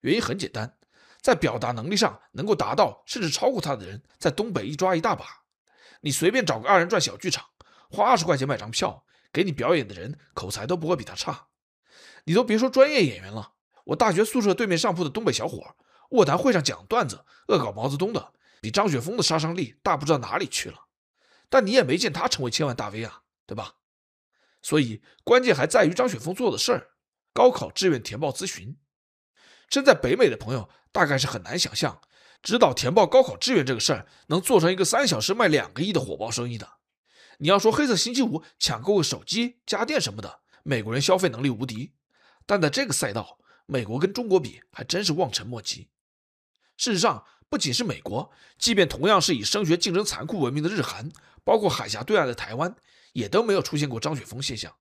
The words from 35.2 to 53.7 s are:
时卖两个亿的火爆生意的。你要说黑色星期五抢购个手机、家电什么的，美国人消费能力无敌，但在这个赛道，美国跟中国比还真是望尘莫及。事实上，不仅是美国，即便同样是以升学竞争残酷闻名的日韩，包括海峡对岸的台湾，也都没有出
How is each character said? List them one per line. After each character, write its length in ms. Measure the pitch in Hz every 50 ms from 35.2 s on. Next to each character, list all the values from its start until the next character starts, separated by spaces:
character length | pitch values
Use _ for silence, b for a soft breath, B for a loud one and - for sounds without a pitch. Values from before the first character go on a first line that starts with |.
时 140 | 107 - 196
卖 140 | 233 233 185
两 240 | 156 139 101 -
个 100 | - 123
亿 100 | 165 202
的 80 | 196 139
火 160 | 113 95 78
爆 140 | 67 101 117
生 200 | 110 123 120 123
意 60 | 117
的。 180 | 110 - - _ _ _ _ _ _ b b b b b b b b
你 100 | 143 156
要 100 | 190 202
说 140 | 196 220
黑 140 | 220 - 294
色 100 | 262 226
星 180 | 170 - 233 247
期 80 | 254
五 200 | 262 - 139 156 B B B B
抢 220 | - - 139 110
购 160 | 123 170 208
个 60 | 196
手 200 | 151 - - - -
机、 360 | - - 220 240 240 240 _ _
家 180 | - - 196 226
电 160 | 233 392 269
什 140 | 165 - 101
么 80 | 104
的， 180 | 101 80 - _ b b b b
美 200 | b - 139 117
国 100 | 104 110
人 100 | 113 135
消 160 | 139 - 185 185
费 100 | 185 175
能 140 | 113 113
力 80 | 135 143
无 160 | 120 104 127
敌， 260 | 143 110 110 131 143 _ _ _ b b b b b b b b
但 160 | - 202 202
在 80 | 165 147
这 160 | 139 240 277
个 60 | 226
赛 200 | - - - 120
道， 260 | 98 113 101 - - b b b b b b
美 180 | - 139 131 113
国 140 | 98 113 135
跟 140 | 156 190
中 160 | 196 247 240 220
国 100 | 190 185
比 240 | 147 117 - - _ _
还 120 | _ - -
真 200 | - - 185 208
是 100 | 175 151
望 160 | 165 185 131
尘 140 | - - -
莫 140 | 135 123 117
及。 300 | - - - 127 - _ _ _ _ _ _ _ _ _ _ _ _ _ _ _ _ _ _
事 160 | - - -
实 60 | 214 185
上， 280 | 165 - 143 101 b b b b b b
不 100 | - 294
仅 160 | - 139 123
是 80 | -
美 180 | 240 196 123 -
国， 300 | _ - 101 120 - b b b b b b b
即 160 | - 226 226
便 140 | 196 180 151
同 200 | - - 139 196
样 120 | 214 190
是 140 | - - 170
以 80 | 120
升 240 | 101 - - 208 208
学 100 | 151 165
竞 160 | 175 - 208
争 120 | 170 185 214
残 200 | 202 - - 117
酷 140 | 156 233 196
闻 120 | 143 120
名 100 | 135 151
的 60 | 151 170
日 120 | 208 196
韩， 300 | 165 - - - 113 147 b b b b b b
包 160 | b - 220 226
括 100 | 208 180
海 200 | 131 - 117 107
峡 160 | 101 107 123
对 120 | - 214
岸 100 | 202 156
的 80 | 127 120
台 200 | - - - 110
湾， 220 | 123 160 185 226 b b b b b b b
也 160 | b 123 113 101
都 140 | - 202
没 100 | 240 226
有 80 | 196 185
出 160 | - -